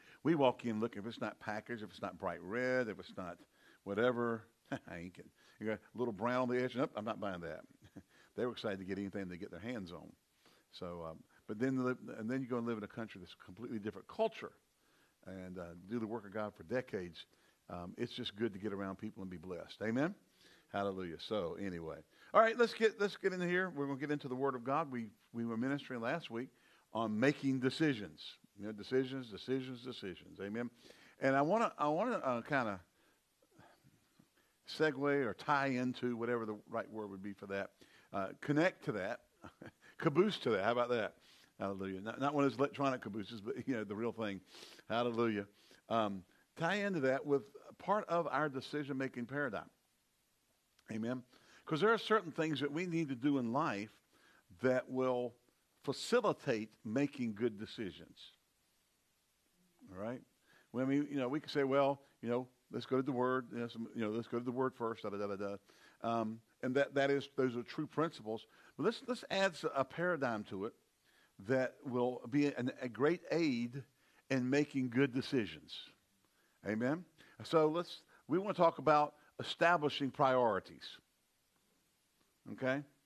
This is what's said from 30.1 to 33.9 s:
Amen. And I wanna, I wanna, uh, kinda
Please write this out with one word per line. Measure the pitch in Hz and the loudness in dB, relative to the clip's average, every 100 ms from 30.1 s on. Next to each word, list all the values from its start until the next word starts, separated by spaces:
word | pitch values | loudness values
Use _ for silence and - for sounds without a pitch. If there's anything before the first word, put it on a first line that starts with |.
| 85 - - | -10 -12 -10
Amen. | 98 110 120 - - - - - | -6 -4 -4 -8 -20 -20 -20 0
And | 135 135 | 4 4
I | |
wanna, | 147 214 220 - | 4 4 2 2
I | 147 | 2
wanna, | 160 233 208 | 2 2 0
uh, | 135 120 | 0 -2
kinda | 113 143 113 95 - _ _ _ _ _ _ - - _ _ | 0 0 0 -2 -8 _ _ _ _ _ _ -20 -20 _ _